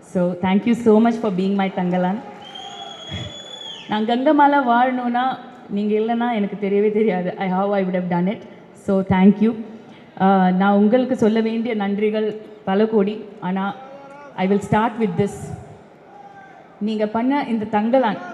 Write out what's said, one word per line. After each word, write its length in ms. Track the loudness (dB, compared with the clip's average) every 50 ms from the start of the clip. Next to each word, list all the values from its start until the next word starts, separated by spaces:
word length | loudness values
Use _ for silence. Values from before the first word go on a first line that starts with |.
| -20 -6 -2
So 80 | -2 -2 -2 -2 -2 -2
thank 200 | 0 0 2 2 2
you 60 | 0 4 4
so 80 | 6 6 6 6
much 100 | 4 0 0
for 100 | -4 -2 -2 0
being 160 | 0 0 0 0
my 60 | -2 -2 -2
தங்கலான். 420 | -2 -2 0 0 0 0 0 -2 -4 -8 -14 -18 -18 -18 -18 -18 -18 -16 -16 -16 -16 -16 -18 -18 -18 -14 -12 -12 -10 -10 -12 -14 -16 -18 -18 -18 -16 -16 -16 -16 -16 -8 -6
நான் 140 | -4 -2 0 0
கங்கம்மால 480 | 0 2 2 4 6 6 6 6 6 4 2 4
வாழணும்னா 520 | 4 4 4 2 0 -2 -4 -2 -2 -2 -2 -2 -4 -6 -12 -18 -20 -20 -12 -6 -4
நீங்க 160 | -4 -2 0 0 0
இல்லைன்னா 260 | 0 0 -2 -2 -2 -2 -2 -2
எனக்கு 180 | -2 -4 -4 -4 -2
தெரியவே 240 | 0 0 2 2 2 2
தெரியாது. 320 | 2 2 2 0 0 -4 -4 -4 -4 -4
I, 40 | -2 0
how 100 | 0 0 0 0 0
I 20 | 0
would 120 | 0 -2 -2
have 120 | -2 0 0
done 140 | 0 0 -2 -2
it. 80 | -4 -10 -18 -20 -20 -20 -20 -20 -10 -4
So 80 | 0 0 0 2 2 2
thank 220 | 6 8 6 6 6 2
you. 60 | 0 0 -2 -10 -14 -16 -20 -20 -20 -20 -20 -20 -20 -4 0 2
Uh, 220 | 4 4 4 4 4 4 4
நான் 160 | 4 4 4 4
உங்களுக்கு 340 | 4 4 4 2 2 0 0 2 2
சொல்ல 180 | 2 2 2 0 0
வேண்டிய 240 | -2 -2 -4 -4 -4 -4 -2
நன்றிகள் 460 | -2 -2 0 0 0 0 0 -2 -2 -4 -8 -14 -18 -20 -10 -4 -2
பல 180 | 2 2 2 2 2
கோடி. 220 | 2 2 2 -2 -6 -12 -14 -16 -12 -8
ஆனா 180 | -6 -4 -4 -4 -6 -8 -10 -16 -18 -18 -20 -20 -20 -20 -20 -20 -16 -8 -4 0
I 40 | 0
will 120 | 0 0 2 2
start 240 | 2 2 2 0 0 -2 -2
with 100 | -2 0 -2
this. 140 | -2 -2 -4 -10 -12 -14 -14 -16 -16 -20 -20 -20 -20 -20 -20 -20 -20 -20 -20 -20 -20 -20 -20 -20 -20 -20 -20 -20 -20 -20 -12 -8 -6
நீங்க 180 | -4 -2 -2 -2 -2 -2
பண்ண 260 | -2 0 0 0 0 -2 -2
இந்த 140 | -4 -4 -4 -2 -2
தங்கலான் 440 | 0 0 2 2 2 2 2 -2 -4 -10 -14